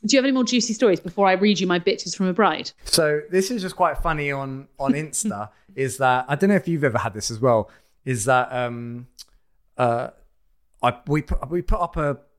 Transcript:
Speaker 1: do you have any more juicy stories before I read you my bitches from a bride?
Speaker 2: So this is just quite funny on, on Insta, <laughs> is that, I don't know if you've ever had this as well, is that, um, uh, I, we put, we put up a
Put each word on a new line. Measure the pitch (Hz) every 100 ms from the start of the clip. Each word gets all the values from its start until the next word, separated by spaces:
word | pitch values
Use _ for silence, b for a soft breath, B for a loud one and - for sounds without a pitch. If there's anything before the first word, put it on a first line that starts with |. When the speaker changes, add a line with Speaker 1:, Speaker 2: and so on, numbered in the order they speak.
| 214
Speaker 1:
do |
you | 277
have |
any | 254
more | 262
juicy | 233 247 -
stories | 220 240 175
before | 180 185 196
I |
read | 185 202 190
you | 185
my | 180
bitches | 175 - - -
from | 185
a |
bride? | 175 196 147 143 -
Speaker 2:
So | - - 156 151 151
this | 180 190
is | 247
just | 185
quite | - 175 139
funny | 175 156 143
on, | 139 135 135 139 _
on | 139
Insta, | 139 156 - 220 101 107 _
<laughs> | _
is | - 135 110
that, | 131 127 127
I | 143
don't | 196
know | 202
if | -
you've | 165
ever | 139 107
had | 113
this | 104 -
as | 113
well, | 127 117 101 b b b
is | - 123 131
that, | 127 123
um, | 127 123 120 120 120 123 _ - _ _ _ _ -
uh, | 123 117 127 - _ _ _ _ _ _
I, | 120 123 -
we | 151
put, | 147 - 131
we | 170
put | 175 214
up | 170 170
a | 147 135 _